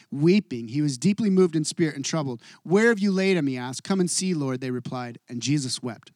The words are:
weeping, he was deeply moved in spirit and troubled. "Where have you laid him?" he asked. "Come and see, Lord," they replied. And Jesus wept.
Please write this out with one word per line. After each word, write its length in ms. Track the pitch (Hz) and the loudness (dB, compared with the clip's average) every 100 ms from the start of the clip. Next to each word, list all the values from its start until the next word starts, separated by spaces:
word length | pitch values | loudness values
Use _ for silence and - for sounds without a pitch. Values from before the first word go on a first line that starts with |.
| - | -10
weeping, 580 | 139 160 208 - 123 113 | 0 4 4 2 -6 -6
he 140 | 139 | -2
was 140 | 151 123 | -2 0
deeply 320 | 170 208 214 | 0 2 2
moved 260 | 185 180 160 | 4 4 2
in 80 | |
spirit 320 | 156 - 160 147 | -2 -2 -2 -2
and 80 | |
troubled. 360 | - 165 139 117 - - | -4 -4 -4 -8 -14 -12
"Where 260 | 156 190 233 | 2 4 4
have 100 | 220 | 4
you 100 | 202 | 2
laid 260 | 190 190 185 | 2 2 2
him?" 100 | 139 | 0
he 100 | 127 | -2
asked. 260 | 123 131 | -6 -8
"Come 180 | - 190 | -2 0
and 100 | 175 | 0
see, 240 | - 185 | 0 -2
Lord," 260 | 165 135 127 | -2 -2 -4
they 100 | 131 | -4
replied. 480 | 123 - 127 123 113 - | -6 -6 -8 -8 -12 -12
And 140 | 120 | -6
Jesus 400 | 113 147 127 - | 0 0 0 -6
wept. 300 | 127 110 - | -8 -10 -16